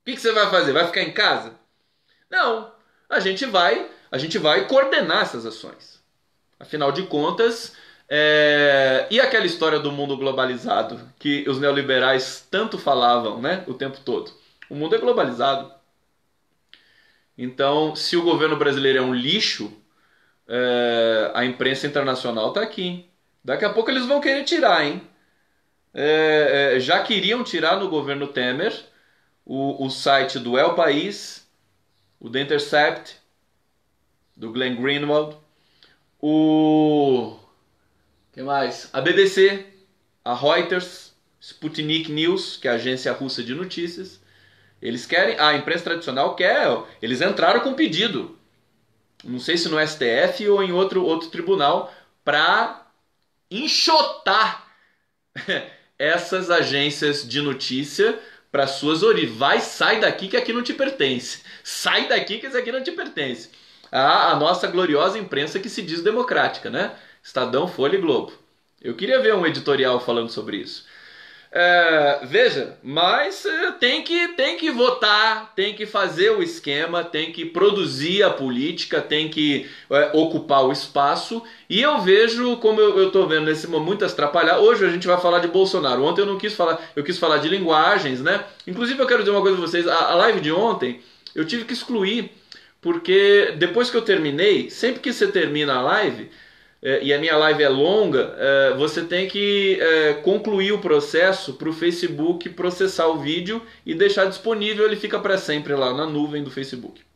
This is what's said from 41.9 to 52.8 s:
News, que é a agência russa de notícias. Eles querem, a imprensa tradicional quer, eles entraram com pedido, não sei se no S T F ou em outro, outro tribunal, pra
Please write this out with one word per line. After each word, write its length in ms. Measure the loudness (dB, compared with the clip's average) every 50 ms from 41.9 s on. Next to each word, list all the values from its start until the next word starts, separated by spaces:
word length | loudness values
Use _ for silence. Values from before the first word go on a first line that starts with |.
| -2 -2 -2 -4
News, 460 | -4 -2 0 0 0 -2 -4 -10 -14
que 120 | -6 -2 -2
é 20 |
a 40 | -2
agência 380 | -2 -2 -4 -6 -4 -4 -6
russa 300 | -4 -4 -6 -8 -8 -8
de 120 | -8 -8 -8
notícias. 640 | -8 -8 -10 -8 -8 -8 -8 -8 -12 -16 -18 -18 _ _ _ _ _ _ _ _ _ _ _ _ _
Eles 240 | -10 -8 -8 -8 -6
querem, 340 | -2 0 0 0 0 0 2
a 160 | 2 2 2
imprensa 300 | 0 -2 -4 -4 -4 -4
tradicional 500 | -4 -6 -6 -6 -6 -2 0 0 -2 0
quer, 320 | 0 0 2 2 2 2 0 0 -2 -4 -12 -16 _
eles 180 | -6 -6 -2 0
entraram 400 | 0 -2 0 2 2 4 4 2
com 140 | 0 -2 0
pedido, 640 | 0 0 0 0 -2 -2 -2 -2 -6 -8 -10 -14 _ _ _ _ _ _ _ _ _ _ _ _ _ _ _ _ _
não 160 | -14 -12 -10 -8
sei 200 | -4 -4 -4 -2
se 100 | -2 -2
no 100 | -2 -2
S 200 | -2 -2 -2 -2
T 80 | -2
F 420 | 0 2 2 2 0 0 -2 0 2
ou 140 | 2 2
em 100 | 2 0
outro, 320 | 0 0 0 0 0 0 0
outro 240 | 0 -2 -2 -4 -10
tribunal, 640 | -10 -8 -2 -2 0 2 2 2 2 0 -2 -6 -16 -20 _ _ _ _ _
pra 600 | -2 0 2 2 2 2 2 0 -2 -6 -14